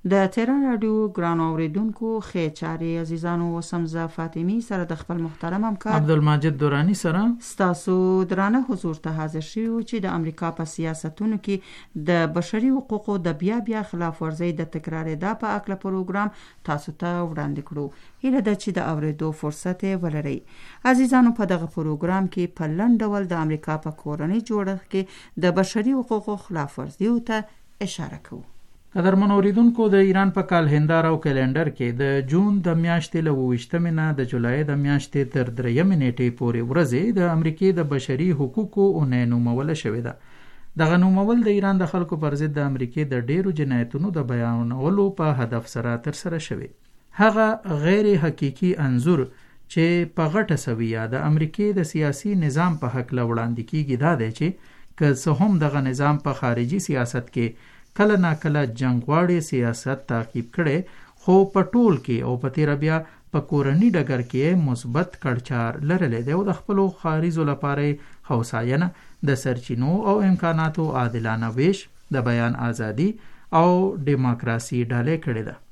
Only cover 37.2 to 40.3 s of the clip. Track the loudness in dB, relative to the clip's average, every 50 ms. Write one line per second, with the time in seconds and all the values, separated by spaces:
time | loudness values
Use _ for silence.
37.2 | 2 2 2 2 0 0 0 2 2 2 2 2 0 0 -2 -4 -2 -2 -2 0
38.2 | 2 0 2 0 0 -2 0 -2 -4 -2 2 2 4 4 4 2 2 2 2 2
39.2 | 2 2 2 2 2 0 0 0 0 -2 -4 -2 -2 -4 -4 -4 -6 -8 -10 -12
40.2 | -20 -20